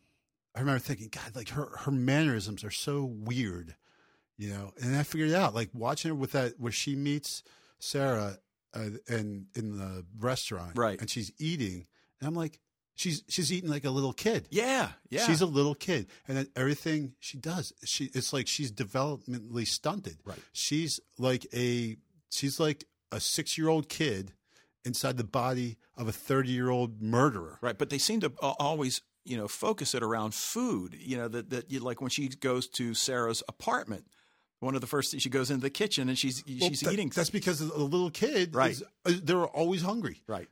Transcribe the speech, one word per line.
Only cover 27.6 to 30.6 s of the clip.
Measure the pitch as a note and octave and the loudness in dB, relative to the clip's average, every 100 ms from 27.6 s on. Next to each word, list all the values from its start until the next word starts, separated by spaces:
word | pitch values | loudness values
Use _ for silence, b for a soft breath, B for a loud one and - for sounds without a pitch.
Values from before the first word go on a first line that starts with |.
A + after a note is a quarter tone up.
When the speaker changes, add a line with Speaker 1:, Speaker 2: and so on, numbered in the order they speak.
Speaker 2:
Right, | A#2+ G#2+ | -2 0
but | D3 | 0
they | C#3+ | 2
seem | - A3+ | 2 2
to | E3 B2 | 0 0
a-, | C#3 C#3 | -2 2
always, | D3 D#3 C3 - - _ | 0 2 0 -2 -8 _
you | - A#2+ | -6 -4
know, | G#2 | -4
focus | - G#3+ G#3+ C#3 | -2 -2 0 0
it | B2 | 0
around | A2 A2+ G#2+ | 0 0 -2
food, | - - A3+ | -4 -4 -2